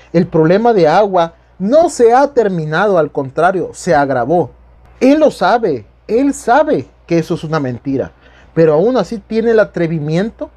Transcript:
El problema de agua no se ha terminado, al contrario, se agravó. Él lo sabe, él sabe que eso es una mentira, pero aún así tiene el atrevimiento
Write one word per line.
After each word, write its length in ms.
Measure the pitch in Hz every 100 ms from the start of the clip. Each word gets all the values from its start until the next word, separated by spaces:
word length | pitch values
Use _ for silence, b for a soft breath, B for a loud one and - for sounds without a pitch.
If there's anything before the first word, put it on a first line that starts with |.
| b
El 120 | 170 -
problema 460 | 165 160 190 233
de 140 | 220 156
agua 480 | 170 208 185 165 b b -
no 300 | 190 294 339
se 240 | - 233
ha 140 | 240 285
terminado, 640 | 254 214 180 156 160 208 185
al 140 | 147
contrario, 600 | - 131 131 170 190 139
se 200 | - -
agravó. 580 | 151 143 127 120 170 135 - - - - -
Él 200 | 254 294
lo 100 | 302
sabe, 560 | - 180 233 220 127 104 _ -
él 260 | 220 277
sabe 540 | 269 - 254 311 196 131 _ -
que 140 | 170
eso 160 | 160 170
es 80 |
una 160 | 160 160
mentira, 520 | 135 120 - 135 87 b b b b -
pero 180 | 165
aún 240 | 151 208 262
así 220 | 175 226
tiene 320 | - 220 233
el 80 | 226
atrevimiento 920 | - - 170 165 147 160 220 - 302